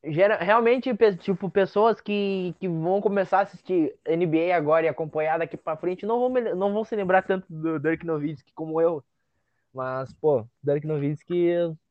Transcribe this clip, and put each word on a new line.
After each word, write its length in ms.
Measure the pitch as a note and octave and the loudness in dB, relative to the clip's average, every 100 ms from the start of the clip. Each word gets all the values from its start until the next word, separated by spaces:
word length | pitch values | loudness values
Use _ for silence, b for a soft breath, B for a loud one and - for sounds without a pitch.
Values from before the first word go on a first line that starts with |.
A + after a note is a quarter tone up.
Gera-, 340 | D3 D3+ G3 G#3 | -6 2 2 2
realmente, 580 | F3 A3+ A3+ B3+ C4 | 2 4 4 2 0
pe-, 220 | A3 A3 F3+ | 4 4 2
tipo, 340 | - F#3 G3 | -4 -4 0
pessoas 500 | G3+ F#3+ G3+ A3+ G#3 | 0 2 4 2 2
que, 540 | - G#3 G3+ F#3+ F3+ - | -2 -2 -2 -2 -4 -6
que 100 | F#3 | -4
vão 320 | D#3+ E3 G3 | -2 0 0
começar 400 | G3+ G3 F#3 F#3+ | 0 -2 2 2
a 20 | |
assistir 520 | G3 - - F#3 D#3 - - | 0 -6 -2 0 0 -4 -2
N 200 | E3 F3 | 0 2
B 260 | D#3+ E3+ | 2 2
A 40 | F3 | 0
agora 300 | D3 D#3+ E3 | 2 2 2
e 20 | |
acompanhar 500 | C#3+ D#3+ D#3 D#3 E3 | -2 -6 -4 -2 -2
daqui 180 | E3 D#3 | -4 -8
pra 200 | - D#3 | -8 -6
frente 300 | F3 F#3 G3+ | -6 -6 -4
não 140 | A#3 | -2
vão 100 | B3 | 0
me, 240 | B3+ A3 | 0 -2
não 180 | F3+ G3+ | -2 -2
vão 120 | G#3 | -2
se 100 | G#3+ | -4
lembrar 280 | G#3+ F#3 F#3+ | -4 2 2
tanto 240 | F#3+ F#3+ - | 2 -2 -2
do 260 | D#3 D#3+ D#3+ | -6 -4 -2
Dirk 280 | D#3 E3 E3+ | -2 -2 -4
Nowitzki 460 | D#3 D3 D3 _ | -4 -4 -8 _
como 260 | - D#3+ D#3+ | -12 -4 0
eu. 240 | E3 D#3+ _ _ _ _ _ _ _ | 2 0 _ _ _ _ _ _ _
Mas, 400 | C3 C3 C3 C3 | -8 -6 -6 -8
pô, 320 | - D#3 C3+ A2+ _ | -2 2 2 0 _
Dirk 240 | C#3 C#3+ D3+ | -2 -2 -2
Nowitzki, 500 | D#3 C#3+ D3+ _ F3 | -2 -2 -4 _ 0
eu 420 | F3 F3 E3+ D#3+ _ | 2 2 -2 -4 _